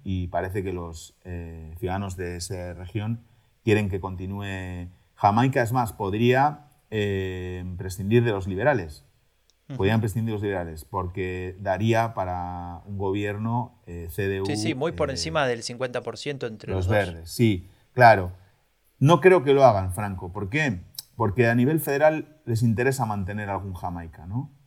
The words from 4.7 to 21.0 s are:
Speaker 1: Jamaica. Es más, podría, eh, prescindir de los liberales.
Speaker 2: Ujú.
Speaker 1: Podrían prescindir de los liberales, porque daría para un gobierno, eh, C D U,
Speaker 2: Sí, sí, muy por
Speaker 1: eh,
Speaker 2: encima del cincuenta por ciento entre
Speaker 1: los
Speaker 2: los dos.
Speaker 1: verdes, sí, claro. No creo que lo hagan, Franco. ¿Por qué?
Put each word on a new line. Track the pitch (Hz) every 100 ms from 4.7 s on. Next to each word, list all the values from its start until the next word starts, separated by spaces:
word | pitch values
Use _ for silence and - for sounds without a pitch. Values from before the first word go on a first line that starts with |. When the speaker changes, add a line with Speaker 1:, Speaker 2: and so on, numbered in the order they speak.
| 90 87 - _
Speaker 1:
Jamaica. | - 104 107 135 131
Es | 113
más, | 127 113
podría, | - 98 104 120 127 147 151 - _ -
eh, | 110 104 98 95 92 90 90 90 90
prescindir | 92 90 98 120
de | 120
los | 98 95
liberales. | 92 131 127 82 - _ _ _ _ _ _ -
Speaker 2:
Ujú. | 135
Speaker 1:
Podrían | 98 110
prescindir | 110 104 113
de |
los | 107
liberales, | 104 95 85 80
porque | - 98 90 90 92 90 92 90
daría | 98 92 113 113 113
para | 113 92 90 87 87 87 87
un | 101 98
gobierno, | 98 98 101 104 110 120 120 _ -
eh, | 85 85
C | - 98
D | 98
U, | 98
Speaker 2:
Sí, | 104
sí, | 107
muy | 135 160
por | - 147
Speaker 1:
eh, |
Speaker 2:
encima | 127 160 160 135
del | 117
cincuenta | - 120 127 123
por | 117 110
ciento | 143 139 123
entre | 110 -
Speaker 1:
los | 95
Speaker 2:
los | 92
dos. |
Speaker 1:
verdes, | 104 92 82 82
sí, | - 117 92 - _ _
claro. | - 120 104 90 - - _ _ _ _ -
No | 139 170
creo | 185 180
que | 131
lo | 139
hagan, | 135 98 92
Franco. | 92 104 92 90
¿Por | 92 101
qué? | 139 151 92 - -